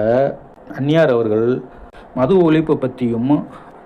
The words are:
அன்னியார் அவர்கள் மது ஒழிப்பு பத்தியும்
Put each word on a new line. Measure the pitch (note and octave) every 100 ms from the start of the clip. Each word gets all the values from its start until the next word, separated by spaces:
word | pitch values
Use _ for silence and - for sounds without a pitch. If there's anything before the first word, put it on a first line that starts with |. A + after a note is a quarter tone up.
| G#2+ B2 C#3 - - - - -
அன்னியார் | C#3 D#3+ D#3
அவர்கள் | A#2+ A2 G#2+ A#2 C3 - - - - -
மது | - C3 F#3+ E3+
ஒழிப்பு | D#3+ D#3 C3+
பத்தியும் | C3 - A#2+ A#2 B2+ D3 - - - -